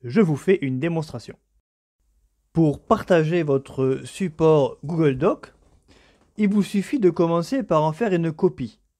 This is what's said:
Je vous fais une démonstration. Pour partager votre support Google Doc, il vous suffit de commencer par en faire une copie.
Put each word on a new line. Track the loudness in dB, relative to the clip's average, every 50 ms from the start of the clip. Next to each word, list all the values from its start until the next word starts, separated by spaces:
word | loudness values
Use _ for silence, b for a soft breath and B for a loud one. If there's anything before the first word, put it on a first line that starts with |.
Je | _ -2 2 2
vous | 2 2 2
fais | -2 2 0 0 2 0
une | -4 -4 -4
démonstration. | -4 -4 -4 -4 -6 -8 -12 -14 -14 -14 -20 _ _ _ _ _ _ _ _ _ _ _ _ _ _ _ _ _ _ _ _ _ _ _ _
Pour | 0 0 0 0 -2 _
partager | _ -2 -2 2 2 2 2 4 2 0 -2 0
votre | 0 0 -2 -2 -6 -6 -2 -2 -2 -2 -4 -6
support | -14 -8 -6 -6 -8 -4 0 2 4 4 4 4 0 -2 _ -10
Google | -8 -2 0 0 0 0 2
Doc, | 0 -2 -2 -2 -8 -20 _ _ _ _ _ _ _ b b b b b b b b b _ -2
il | 0 0
vous | 2 0 -2
suffit | 0 -2 -4 -4 -2 -4 0
de | 0 0
commencer | 2 2 0 0 2 -2 -2 -2 -4 -4
par | -2 0 0 0 0
en | 0 -2
faire | -2 -2 -2 0
une | 0 -2 -2
copie. | -4 0 -2 -2 -2 -2 -10 -10 -12 _ _ _ _ _